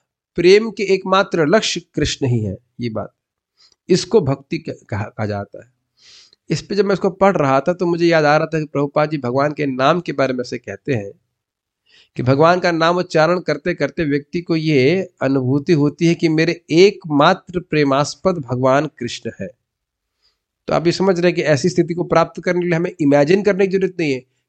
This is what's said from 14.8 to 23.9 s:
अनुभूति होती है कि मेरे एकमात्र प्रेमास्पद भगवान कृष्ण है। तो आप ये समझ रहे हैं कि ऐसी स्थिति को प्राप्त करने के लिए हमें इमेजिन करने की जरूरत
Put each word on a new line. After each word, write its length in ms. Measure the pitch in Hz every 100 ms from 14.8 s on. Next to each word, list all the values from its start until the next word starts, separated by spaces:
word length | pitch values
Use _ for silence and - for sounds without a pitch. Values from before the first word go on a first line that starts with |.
| 131 185 185 -
अनुभूति 500 | 131 139 123 139 143
होती 340 | 160 143 143 170
है 80 |
कि 140 | 170 170
मेरे 360 | 156 160 170 -
एकमात्र 880 | 156 196 202 165 143 156 185 - 180
प्रेमास्पद 800 | - 151 143 135 147 - 190 180
भगवान 480 | 120 127 131 135 151
कृष्ण 440 | - 120 - 117 -
है। 80 | 95 - _ _ _ _ _ _ _ _ _ _ -
तो 80 |
आप 120 | 151 160
ये 60 |
समझ 280 | 165 190 175
रहे 100 | 175
हैं 60 | 165
कि 60 |
ऐसी 260 | 147 147 185
स्थिति 260 | 175 160
को 100 | 170
प्राप्त 380 | 160 165 165 -
करने 180 | 180 175
के 60 | 175
लिए 100 | 165
हमें 180 | 175 -
इमेजिन 420 | 147 143 143 190
करने 240 | 208 190 196
की 120 | 190
जरूरत 180 | 185